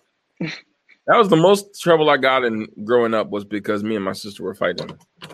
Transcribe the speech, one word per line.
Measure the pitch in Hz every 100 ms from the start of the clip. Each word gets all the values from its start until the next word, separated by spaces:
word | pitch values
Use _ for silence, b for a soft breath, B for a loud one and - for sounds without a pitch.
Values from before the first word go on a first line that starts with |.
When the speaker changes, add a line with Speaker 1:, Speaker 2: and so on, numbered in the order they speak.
| _ _
Speaker 1:
<laughs> | _ -
Speaker 2:
that | 160 - _ _ _ _ - 202
was | 202
the | 160
most | 175 202 - -
trouble | 175 165 151
I | 143
got | 131 131
in | 123 110 110 -
growing | 104 123 113
up | 110 101
was | 104
because | 101 107 104 104
me | 107 110
and |
my | 95
sister | 98 104 101
were | 92
fighting. | 98 90 87 - - _ _ -